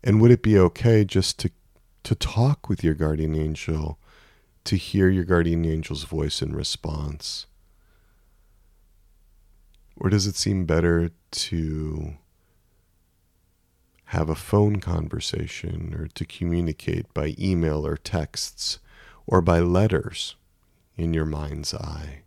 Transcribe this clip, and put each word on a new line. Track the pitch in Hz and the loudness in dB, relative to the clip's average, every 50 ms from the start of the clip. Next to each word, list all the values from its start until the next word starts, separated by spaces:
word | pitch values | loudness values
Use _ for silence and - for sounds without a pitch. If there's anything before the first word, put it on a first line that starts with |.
| - | 2
And | 123 104 107 | 4 4 6
would | 110 120 | 8 8
it | 123 120 | 8 6
be | - 110 107 | 6 6 6
okay | 98 92 87 - - - 120 113 107 104 | 8 6 6 4 2 4 6 6 6 4
just | 95 - 95 95 - - - | 4 2 0 0 0 -4 -4
to, | - - _ _ _ _ _ _ _ _ _ _ _ | -6 -6 _ _ _ _ _ _ _ _ _ _ _
to | - 110 | -4 -4
talk | - - - - 110 120 135 147 - - - | -2 -2 -4 0 2 2 2 2 0 -2 -4
with | 104 - - | -4 0 2
your | 82 78 | 0 0
guardian | 76 80 78 76 78 78 78 78 | 2 0 0 0 0 0 -2 0
angel, | 78 78 78 78 - - - 80 78 76 78 76 _ _ _ - - - _ _ _ _ _ _ _ | -2 -2 -2 -4 -6 -4 -4 -4 -2 -4 -6 -8 _ _ _ -20 -20 -20 _ _ _ _ _ _ _
to | _ - - | _ -2 -2
hear | 90 - - - 104 95 92 | -2 -2 -2 2 4 4 4
your | 95 92 85 | 4 2 2
guardian | 87 92 85 85 85 82 82 82 | 2 2 4 4 2 2 0 0
angel's | 80 80 80 78 - 76 73 76 | 0 -2 -2 -4 -6 -8 -10 -8
voice | - 82 78 73 73 - - | -6 -4 -4 -4 -4 -4 -4
in | - 73 73 | -6 -6 -6
response? | 71 73 - - - - 80 78 73 73 73 73 78 - - - - - _ _ _ _ _ _ _ _ _ _ _ _ _ _ _ _ _ _ _ _ _ _ _ _ _ _ _ _ _ _ _ _ _ _ _ _ _ _ _ _ _ _ _ _ _ _ _ _ _ _ | -6 -6 -6 -8 -8 -8 -8 -6 -6 -6 -8 -10 -10 -12 -12 -12 -12 -14 _ _ _ _ _ _ _ _ _ _ _ _ _ _ _ _ _ _ _ _ _ _ _ _ _ _ _ _ _ _ _ _ _ _ _ _ _ _ _ _ _ _ _ _ _ _ _ _ _ _
Or | - - 92 | -2 0 2
does | 98 104 95 104 | 2 2 2 0
it | 95 | -4
seem | - - 110 101 92 90 | -2 -2 0 0 0 0
better | 80 80 82 82 85 85 85 85 82 - _ _ _ | 2 2 4 4 4 4 4 2 0 -4 _ _ _
to | - - - - - 82 80 78 78 78 78 78 78 78 78 78 76 - _ _ _ _ _ _ _ _ _ _ _ _ _ _ _ _ _ _ _ _ _ _ _ _ _ _ _ _ _ _ _ _ _ _ _ _ _ - | -8 -8 -6 -4 -4 -4 -2 -2 -4 -4 -6 -6 -6 -6 -8 -10 -10 -14 _ _ _ _ _ _ _ _ _ _ _ _ _ _ _ _ _ _ _ _ _ _ _ _ _ _ _ _ _ _ _ _ _ _ _ _ _ -6
have | - 82 80 78 | -2 -2 0 0
a | 80 | -2
phone | - - - - 104 104 104 104 | -4 -2 2 4 4 4 4 2
conversation | 101 - - 87 82 78 78 - - - - - 80 78 78 - - - 85 85 80 82 82 80 80 | 0 -2 -2 -2 -2 -2 -4 -6 -6 -6 -6 -6 -6 -6 -6 -8 -10 -8 -8 -8 -6 -8 -8 -8 -8
or | 80 | -8
to | 80 _ - 85 | -10 _ -10 -10
communicate | - - - 87 85 85 85 85 82 76 _ - - 82 82 82 _ | -10 -8 -6 -2 0 0 0 0 -2 -4 _ -6 -4 -4 -4 -6 _
by | _ 76 73 78 - | _ -4 -4 -4 -4
email | - 85 95 92 87 82 80 76 76 73 | -4 -2 0 0 2 2 0 0 -2 -2
or | 71 78 | -4 -4
texts | 76 _ - - 85 78 - - - - - - - - - - - _ _ - - - - - - _ | -6 _ -4 -4 -4 -4 -4 -6 -10 -10 -10 -10 -8 -8 -8 -8 -8 _ _ -20 -20 -20 -20 -20 -18 _
or | - - 95 | 2 2 2
by | 85 90 85 85 | 4 4 4 4
letters | 87 87 87 92 104 110 101 78 - - - - - - - _ _ _ _ _ _ _ _ _ _ _ _ | 4 4 4 4 2 2 2 0 -2 -4 -8 -10 -10 -10 -12 _ _ _ _ _ _ _ _ _ _ _ _
in | - 82 82 82 | -6 -4 -2 0
your | 80 78 | 0 -2
mind's | 78 76 76 76 73 71 73 73 - - | -2 -4 -6 -8 -8 -8 -8 -8 -8 -8
eye? | 73 73 76 76 73 76 73 69 69 _ | -8 -10 -10 -10 -10 -12 -12 -14 -16 _